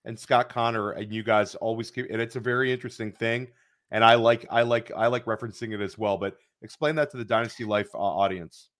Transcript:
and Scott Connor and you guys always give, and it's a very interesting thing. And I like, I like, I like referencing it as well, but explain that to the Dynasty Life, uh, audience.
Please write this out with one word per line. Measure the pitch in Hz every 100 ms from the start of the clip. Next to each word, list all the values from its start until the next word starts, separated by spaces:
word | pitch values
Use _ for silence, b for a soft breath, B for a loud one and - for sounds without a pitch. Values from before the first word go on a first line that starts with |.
| 113
and | 113
Scott | - 123 123
Connor | 120 117 113 101
and | - 104
you | 110
guys | 110 107 - -
always | 110 113 113
give, | 127 123
and | 110
it's | 117 127
a |
very | 120 123 131
interesting | 127 123 - 110
thing. | - 113 120 127 _ _ _ -
And | 110
I | 113 120
like, | 117 117 -
I | 117
like, | 120 117 - -
I | 117
like | 123 113
referencing | 110 113 - 113
it | 104
as | 98 -
well, | 104 98
but | 98 - _ _
explain | 107 - 151 156
that | 147
to | 127
the | 110
Dynasty | 113 117 -
Life, | 107 104 101
uh, | -
audience. | 98 80 98 92 82 - -